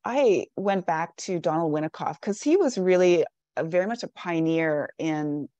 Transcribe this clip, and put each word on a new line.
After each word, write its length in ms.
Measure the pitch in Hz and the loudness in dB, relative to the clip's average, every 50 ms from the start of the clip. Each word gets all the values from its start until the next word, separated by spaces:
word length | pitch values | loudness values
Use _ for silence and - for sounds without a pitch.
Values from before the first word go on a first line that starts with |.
| - | -8
I 400 | 214 240 285 277 233 185 135 - - - | -4 -2 2 4 4 4 2 0 -4 -8
went 300 | - 190 202 196 190 180 | -6 -2 -2 -2 -2 -2
back 300 | - 165 156 170 170 - - | -2 -2 -2 -4 -6 -8 -12
to 220 | - - 185 170 | -8 -6 -4 -2
Donald 340 | 160 170 156 165 170 156 147 | -2 -2 0 0 0 0 0
Winnicott, 460 | 151 151 160 - - 156 160 156 - | -2 -2 -4 -6 -6 -6 -6 -6 -6
'cause 200 | - 214 202 - | -6 -6 -6 -2
he 140 | - 294 320 | 0 2 4
was 220 | 403 359 269 240 190 | 4 4 2 0 0
really 480 | 185 185 185 180 185 180 175 165 143 - _ _ _ _ - - | 2 4 4 6 6 6 6 4 2 0 _ _ _ _ -6 -6
a, 60 | 156 | -6
very 240 | 165 170 180 185 214 | -2 0 0 0 0
much 160 | 233 240 - | -4 -8 -8
a 60 | - | -12
pioneer 800 | _ - - 180 170 160 160 160 165 165 165 160 151 147 131 - - - | _ -10 -8 -4 -2 0 0 2 2 2 0 0 0 -2 -4 -6 -8 -6
in, 500 | 160 160 156 151 151 151 147 147 139 - _ | -4 -4 -2 -2 -2 -4 -4 -6 -8 -10 _